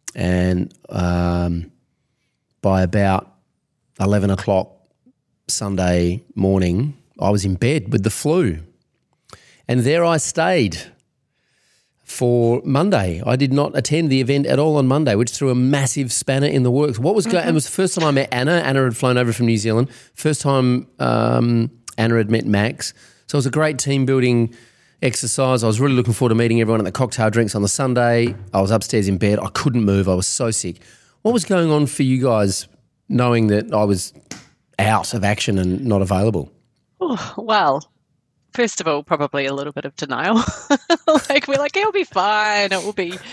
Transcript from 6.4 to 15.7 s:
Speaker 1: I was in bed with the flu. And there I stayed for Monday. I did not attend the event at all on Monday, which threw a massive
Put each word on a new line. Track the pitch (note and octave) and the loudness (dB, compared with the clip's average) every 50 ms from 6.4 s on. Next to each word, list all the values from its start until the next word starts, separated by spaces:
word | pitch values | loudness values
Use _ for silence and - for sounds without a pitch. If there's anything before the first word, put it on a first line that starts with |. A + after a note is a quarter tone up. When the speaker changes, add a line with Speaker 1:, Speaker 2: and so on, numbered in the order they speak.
| G2 G2 G2 F#2+ F#2 F2 F2 G#2 C#3 D3+ C#3 - _ _ _ - | 0 2 2 2 2 0 0 0 -2 -4 -6 -10 _ _ _ -4
Speaker 1:
I | - G2 | -2 0
was | G#2 G2 F#2+ | 0 0 0
in | G2 F#2 | -2 -2
bed | F#2 - C3 D#3 C#3+ F2+ - | -2 0 0 0 -2 -2 -2
with | - G#2+ | -2 -2
the | G2 A2 | 0 -2
flu. | - - - D3 E3 F#3 D3+ F#2+ D#2+ D#2+ D#2+ - _ _ _ _ _ _ _ _ _ _ _ _ - - _ _ _ _ _ - | -2 -2 -2 0 0 2 0 0 -2 -6 -10 -16 _ _ _ _ _ _ _ _ _ _ _ _ -20 -20 _ _ _ _ _ -2
And | B2 B2+ | 0 0
there | A#2 C3+ D#3+ E3+ E3+ | 2 2 2 2 2
I | E3+ E3 | 2 0
stayed | D#3 - - - E3 D#3+ F#3 F#3 E3 A2 F2+ E2 D#2+ - - - _ _ _ _ _ _ _ _ _ _ _ _ _ _ _ _ _ _ _ _ _ | 0 -2 -4 -2 -2 0 2 2 2 0 0 -2 -6 -12 -16 -20 _ _ _ _ _ _ _ _ _ _ _ _ _ _ _ _ _ _ _ _ _
for | _ - - - B2+ A#2+ B2 A#2+ A#2 A#2 A#2+ B2 - | _ -12 -4 -2 0 2 2 2 2 2 2 0 0
Monday. | C3+ C3 C#3+ F3+ G#3 F#3+ A2 F#2+ F2+ D#2+ F2 - | 0 0 0 2 2 0 0 0 -2 -4 -4 -2
I | A2 B2+ | 0 0
did | C3 C#3 C3 | 0 2 2
not | C3+ C#3+ C#3+ - - | 2 0 0 0 -2
attend | C3+ A#2 - D3 E3 E3 C#3+ | -4 -2 0 0 0 2 2
the | C3+ C3 | 2 2
event | B2+ C3 C#3+ C#3 C#3 | 2 2 0 0 0
at | - C3 C3+ | 0 0 2
all | D3+ D#3+ D3+ | 2 2 2
on | C#3+ C3 B2+ | 2 2 2
Monday, | C3+ D#3 D#3 B2+ G2+ | 2 2 2 2 2
which | G#2+ B2 A#2 | 2 0 -2
threw | - - C#3+ C3 | -2 -2 -2 0
a | B2 | 2
massive | B2+ B2+ C3 | 2 2 2